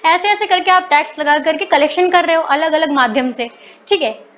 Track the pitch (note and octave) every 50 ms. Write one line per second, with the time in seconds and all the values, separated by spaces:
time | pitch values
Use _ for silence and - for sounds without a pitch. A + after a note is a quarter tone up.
0 | - D#4+ E4+ F4+ F4+ G#4 G#4 G#4 G#4+ G#4 F#4+ F#4 F4+ F#4+ F#4 F#4 F4+ F4+ D4 D4
1 | D4+ D4+ - D4+ D4+ D4 D4 D4+ D4+ D#4+ D#4 D4+ G4 F#4+ E4+ C#4+ D4 D4 - F4+
2 | F4+ F4+ F4 F4 E4 E4 E4 E4 D#4+ - C4+ D4 D#4+ D#4+ D#4 D#4 D#4+ D4 C#4+ C#4
3 | B3 A#3 G#3+ C4 B3+ B3+ A#3 - A#3 A#3+ - - - - - _ - - G4+ F4
4 | D4 A3 A3 - - - _